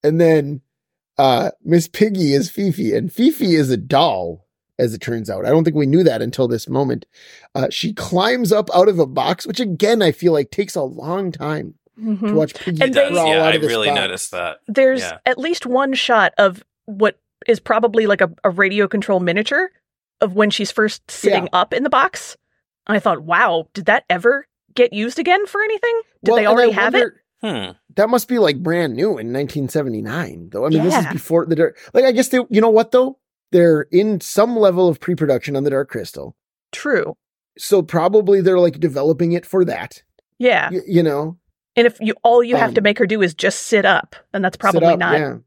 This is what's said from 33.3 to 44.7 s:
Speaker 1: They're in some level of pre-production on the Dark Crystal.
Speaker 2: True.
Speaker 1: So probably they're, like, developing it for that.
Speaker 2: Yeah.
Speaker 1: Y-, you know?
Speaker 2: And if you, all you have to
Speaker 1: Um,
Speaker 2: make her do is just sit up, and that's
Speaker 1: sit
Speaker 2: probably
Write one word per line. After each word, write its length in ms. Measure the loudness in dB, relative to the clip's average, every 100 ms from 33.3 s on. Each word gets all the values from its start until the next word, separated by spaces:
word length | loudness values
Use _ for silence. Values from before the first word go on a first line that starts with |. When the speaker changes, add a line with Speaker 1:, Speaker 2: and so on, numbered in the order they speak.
| _ _
Speaker 1:
They're 300 | 4 4 2 2
in 300 | 0 2 -2
some 340 | -2 0 0
level 320 | 4 2 4 0
of 120 | 0
pre-production 560 | -4 -2 0 -2 -2 -4
on 80 |
the 60 | -2
Dark 180 | -2 -4
Crystal. 460 | -10 -12 -14 -16 -18 _ _ _
Speaker 2:
True. 440 | -10 -4 -2 -4 -12 _ _ _ _
Speaker 1:
So 240 | 0 0
probably 640 | 2 0 2 2 4 2
they're, 160 | 4 4
like, 220 | 2 2
developing 520 | -4 0 0 0 0
it 140 | -2 -2
for 180 | 0
that. 380 | 0 -2 -10 -16 _ _ _ _
Speaker 2:
Yeah. 300 | 0 2 -2
Speaker 1:
Y-, 100 | -6 0
you 160 | 2
know? 360 | 2 -2 -6 -12 _ _ _ 0
Speaker 2:
And 80 | 0
if 120 | 0
you, 140 | -6 0
all 200 | 4 4
you 140 | 4 0
have 160 | 0
to 80 | 2
Speaker 1:
Um, 40 |
Speaker 2:
make 140 | 0 0
her 80 | 0
do 140 | 2
is 140 | 0
just 300 | 0 -4 -4
sit 200 | 0 2
up, 320 | 2 0 -2 -20 _
and 100 | -4
that's 120 | -4
Speaker 1:
sit 60 | -2
Speaker 2:
probably 340 | 0